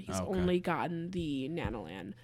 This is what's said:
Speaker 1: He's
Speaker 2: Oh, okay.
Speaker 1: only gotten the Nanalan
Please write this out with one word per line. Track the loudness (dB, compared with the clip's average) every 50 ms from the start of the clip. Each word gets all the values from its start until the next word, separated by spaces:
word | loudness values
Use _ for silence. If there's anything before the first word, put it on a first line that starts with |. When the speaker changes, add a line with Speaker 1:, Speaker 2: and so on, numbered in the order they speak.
| -4
Speaker 1:
He's | -2 0 0
Speaker 2:
Oh, | 2
okay. | 2 2 4
Speaker 1:
only | 4 4 4 4
gotten | 4 2 2 2 0 0 -2 -2 -4 -2
the | -2 -2 0 0 0 0 -2 -2
Nanalan | -2 -2 -2 -2 -2 -4 -6 -6 -8 -8 -8 -10 -10 -12